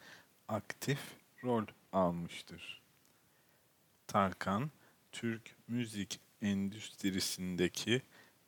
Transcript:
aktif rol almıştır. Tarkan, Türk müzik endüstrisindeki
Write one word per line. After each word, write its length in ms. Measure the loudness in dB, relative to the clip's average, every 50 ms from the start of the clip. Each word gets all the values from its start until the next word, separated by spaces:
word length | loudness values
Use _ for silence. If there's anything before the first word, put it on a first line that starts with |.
| -20 -20 -20 -20 -20 _ _ _ _ -4
aktif 520 | -4 -4 -4 -6 -10 -6 0 0 0 0 -2 -12 -16 -18 _ _ _ -8 0
rol 220 | 2 2 2 2 -2 -8 _ _ 0 2
almıştır. 920 | 4 4 4 4 0 -4 -6 -8 -12 -14 -14 -14 -14 -14 -14 -16 -16 _ _ _ _ _ _ _ _ _ _ _ _ _ _ _ _ _ _ _ _ _ _ _ _ _
Tarkan, 640 | 2 4 4 6 4 2 -2 -2 0 0 0 0 -2 -6 -12 -20 -20 _ _ _ _ -12
Türk 440 | -6 -4 -4 -4 -4 -8 -16 -20 -20 -8 -4
müzik 520 | -2 -2 -2 -2 -2 -4 -4 -4 -6 -12 -12 _ _ -4 0
endüstrisindeki 1600 | 2 2 2 2 0 -2 -6 -12 -14 -12 0 0 0 2 2 0 -2 -2 -4 -4 -4 2 4 2 2 2 -2 0 2 2 2 0 -4 -20 -20 -20 -20 _ _ _